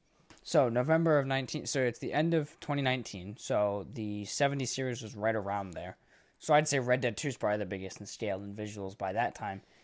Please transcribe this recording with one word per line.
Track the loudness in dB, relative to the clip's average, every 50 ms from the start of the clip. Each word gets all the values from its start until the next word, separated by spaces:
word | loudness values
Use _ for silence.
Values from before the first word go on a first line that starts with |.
| _ _ _ _ _ -20 -20 -20 -6
So | 0 4 4 4 4
November | 4 2 2 4 4 4 6 6 4 4
of | 4
nineteen, | 2 0 -2 -2 -2 -6 -6 -4
so | -2 0 2 2
it's | 2 2 0
the | -4 -2 0
end | 2 2 4 4
of | 2 2 0 -6 -12
twenty | -6 -4 -2 0 2
nineteen, | 2 0 0 -2 -6 -10 -10 -8 -10 -10
so | -8 -4 0 2 4 4 2 2 0 -4 -6 -6
the | -6 -4 -4 -4 -4 -4
seventy | -4 0 2 2 2 2 0 -2
series | -2 -2 -2 -2 -2 -2 -4 -6
was | -8 -6
right | 0 0 2 2
around | 2 0 -2 -2 -2 -4 -6 -8
there. | -8 -10 -10 -10 _ _ _ _ _ _ _ _ _ 0
So | 4 4
I'd | 6 6 4
say | 2 2
Red | 4 4 2 2 2
Dead | 0 -2 -2
Two | -4 -4
is | -4
probably | 0 0 2 2 2
the | 0
biggest | -2 -4 -6 -6 -8 -10 -10
in | -12
scale | -12 -10 -6 -4 -2 -2 -4
and | -4 -8 -8
visuals | -8 -8 -8 -6 -6 -8 -8 -6
by | -6 -4 -4 -2
that | 0 -2 -2 -2
time, | -6 -8 -6 -6 -8 -10 _ _ _